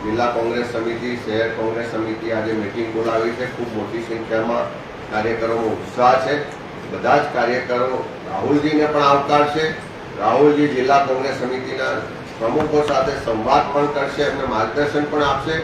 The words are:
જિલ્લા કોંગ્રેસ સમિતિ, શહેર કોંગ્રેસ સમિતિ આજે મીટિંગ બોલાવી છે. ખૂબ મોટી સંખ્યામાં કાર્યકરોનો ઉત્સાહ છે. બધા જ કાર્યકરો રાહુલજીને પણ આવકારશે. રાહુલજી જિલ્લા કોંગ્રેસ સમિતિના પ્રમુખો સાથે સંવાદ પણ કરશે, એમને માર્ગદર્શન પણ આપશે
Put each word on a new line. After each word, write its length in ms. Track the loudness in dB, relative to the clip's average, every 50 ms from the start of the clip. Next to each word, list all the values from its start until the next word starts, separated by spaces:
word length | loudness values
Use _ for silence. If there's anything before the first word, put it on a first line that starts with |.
| -4
જિલ્લા 220 | -2 0 0 0
કોંગ્રેસ 420 | 0 0 0 0 0 0 -2 -2 -2
સમિતિ, 480 | -4 -4 -2 -2 -4 -4 -4 -4 -6 -6 -4
શહેર 240 | -4 -2 0 0 -2
કોંગ્રેસ 420 | -2 -2 -2 -2 -2 -2 -4 -4
સમિતિ 400 | -4 -4 -4 -4 -4 -4 -4 -4
આજે 220 | -2 -2 -2 -2 -2
મીટિંગ 400 | -2 -4 -4 -4 -4 -4 -4 -2
બોલાવી 380 | -2 -2 0 0 0 0 -2
છે. 140 | -2 -4 -6
ખૂબ 300 | -6 -4 -6 -6 -6 -4
મોટી 260 | -6 -6 -4 -6 -6
સંખ્યામાં 640 | -6 -6 -6 -8 -4 -2 -2 -2 0 0 0 -2 -2 -4 -6 -10 -12 -14 -14 -14 -12 -6
કાર્યકરોનો 500 | -4 -2 -2 0 -2 -2 0 0 0 0
ઉત્સાહ 640 | 0 0 -2 -2 -6 -10 -2 4 4 6 6 4 4
છે. 100 | 0 -2 -2 -2 -6 -10 -12 -12 -12 -12 -12 -12 -10
બધા 260 | -10 -4 2 4 4 4
જ 40 | 4 2 0
કાર્યકરો 760 | 0 0 0 0 -2 -2 -2 0 0 0 0 -2 -4 -6 -6 -10 -12 -10 -8
રાહુલજીને 540 | -6 -4 0 2 2 4 4 4 4 4 2
પણ 160 | 4 4 4
આવકારશે. 720 | 4 6 4 4 4 4 4 4 4 4 2 0 0 -2 -2 -4 -8 -12 -12 -12 -12 -12 -8 -2
રાહુલજી 480 | 0 2 4 6 6 6 6 6 4 2
જિલ્લા 300 | 2 2 2 4 4 4
કોંગ્રેસ 380 | 4 4 0 0 0 -2 -2 -2
સમિતિના 640 | -4 -4 -4 -4 -6 -6 -4 -2 -2 -2 -2 -4 -6 -8 -10 -12 -12 -14 -8 -2
પ્રમુખો 460 | -2 0 2 2 0 2 2 2 4 4
સાથે 240 | 2 2 2 2 0 -2 -2
સંવાદ 480 | -2 -2 0 2 4 4 4 4 4 2
પણ 120 | 0 2
કરશે, 380 | 2 0 0 -2 -2 0 0 0
એમને 200 | 0 0 -2 -2
માર્ગદર્શન 600 | -2 0 0 0 0 0 0 0 2 2 0 0
પણ 200 | 0 2 2 2
આપશે 300 | 2 2 0 -2 -2 -2 -2